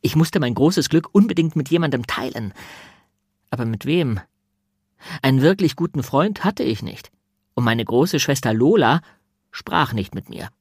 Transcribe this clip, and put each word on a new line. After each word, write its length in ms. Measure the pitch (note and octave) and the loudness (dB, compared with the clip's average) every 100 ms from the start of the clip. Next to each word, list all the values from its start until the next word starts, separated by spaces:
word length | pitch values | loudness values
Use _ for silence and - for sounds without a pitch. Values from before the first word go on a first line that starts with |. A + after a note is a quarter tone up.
Ich 140 | - D#3 | 0 2
musste 240 | E3 F#3+ | 2 0
mein 140 | B2+ | -2
großes 360 | G2 D3 F#3 - | 2 2 2 0
Glück 200 | E3 - | 0 2
unbedingt 420 | G3+ G#3+ F3+ E3 D#3 | 2 4 2 0 -2
mit 140 | C#3 | 0
jemandem 380 | E3+ E3 B2 A#2+ | 0 0 -2 -4
teilen. 460 | - - - G#2 - - - - _ _ _ _ _ _ | -8 -6 -8 -8 -10 -20 -20 -20 _ _ _ _ _ _
Aber 160 | B2 A#2 | -6 -4
mit 200 | G#2+ C3+ | -4 -2
wem? 340 | E3+ D3 G2+ - _ _ _ _ _ _ _ - E3 | 0 0 -2 -6 _ _ _ _ _ _ _ -16 -4
Einen 200 | C3+ C3 | 2 4
wirklich 340 | D3 F#3+ F3 - | 4 4 0 0
guten 280 | E3 D3 | -4 -4
Freund 400 | - C#3 G3 G3+ | -2 0 0 0
hatte 200 | F#3+ G3+ | -2 -2
ich 200 | - G#2+ | -4 -4
nicht. 280 | - - - _ _ _ _ | -6 -14 -20 _ _ _ _
Und 100 | - | -2
meine 220 | A#2+ A2+ G#2 | 0 0 0
große 340 | A#2 E3+ D3 | 2 2 0
Schwester 340 | - C3+ B2 | 0 0 0
Lola 480 | A2+ C3 G#3+ A#2 D#3+ - _ _ _ _ | 2 4 4 4 2 -2 _ _ _ _
sprach 420 | - - E3+ D3 | -18 -4 -2 0
nicht 220 | A2+ F#2+ - | -2 -6 -10
mit 140 | - | -12
mir. 200 | - - _ | -14 -14 _